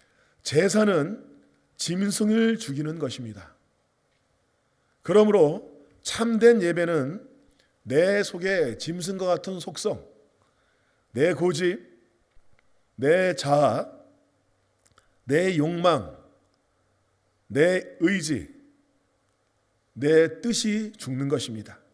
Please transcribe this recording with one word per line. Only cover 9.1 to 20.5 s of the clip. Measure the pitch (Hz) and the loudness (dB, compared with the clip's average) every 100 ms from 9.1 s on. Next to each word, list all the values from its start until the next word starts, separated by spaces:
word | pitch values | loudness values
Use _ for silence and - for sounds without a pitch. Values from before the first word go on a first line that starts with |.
| 190 185 | -6 -2
같은 | 175 185 185 | -2 -4 -10
속성, | 185 156 208 113 - _ _ _ _ _ _ _ _ _ _ | -10 -8 -6 -8 -12 _ _ _ _ _ _ _ _ _ _
내 | 110 165 | -2 0
고집, | 147 180 160 180 175 - _ _ _ _ - - _ _ _ _ | 0 -2 0 -2 -4 -10 _ _ _ _ -20 -20 _ _ _ _
내 | - 135 180 185 | -4 0 2 2
자아, | 156 139 143 139 123 220 - - _ _ _ _ _ _ _ _ _ _ _ | -2 0 2 2 0 -6 -14 -20 _ _ _ _ _ _ _ _ _ _ _
내 | - 147 185 165 | -2 0 0 0
욕망, | 156 170 175 147 85 - - _ _ _ _ _ _ _ _ _ _ _ _ | -2 0 2 2 -2 -14 -20 _ _ _ _ _ _ _ _ _ _ _ _
내 | 113 170 185 - - | 0 2 0 -4 -2
의지, | 165 196 151 123 76 - _ _ _ _ _ _ _ _ _ _ _ _ _ | 0 0 -2 -6 -6 -18 _ _ _ _ _ _ _ _ _ _ _ _ _
내 | 110 143 160 160 160 | -4 4 4 4 0
뜻이 | 240 | -4